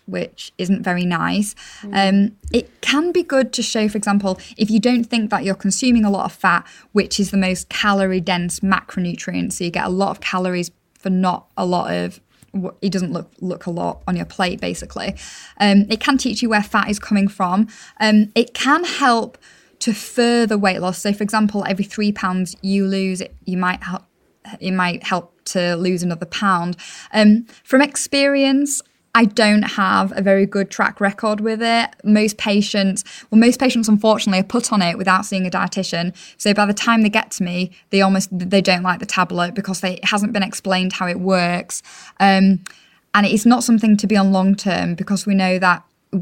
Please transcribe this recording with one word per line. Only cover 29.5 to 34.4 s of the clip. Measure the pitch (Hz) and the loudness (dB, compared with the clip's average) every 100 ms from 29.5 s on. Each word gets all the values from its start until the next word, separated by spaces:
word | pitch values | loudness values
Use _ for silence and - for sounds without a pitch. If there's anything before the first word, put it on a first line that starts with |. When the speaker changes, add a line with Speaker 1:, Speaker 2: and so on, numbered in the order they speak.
| 214 | 4
Speaker 1:
have | 208 - 190 196 190 - | 2 0 2 2 0 0
a | |
very | 196 196 196 | 2 4 2
good | 202 190 | 0 -4
track | - 202 - | -2 -2 0
record | 202 202 220 208 | -2 0 -4 -2
with | 220 220 | -2 -2
it. | 233 233 - - | 0 0 -2 -4
Most | 208 214 214 - | 2 4 2 -2
patients, | 220 202 202 208 196 190 - - - | 0 0 2 0 0 -2 -8 -14 2
well, | 220 | 4
most | 233 240 | 6 4
patients, | 269 233 220 | 2 2 2
unfortunately, | 208 220 208 208 190 | 4 4 2 2 0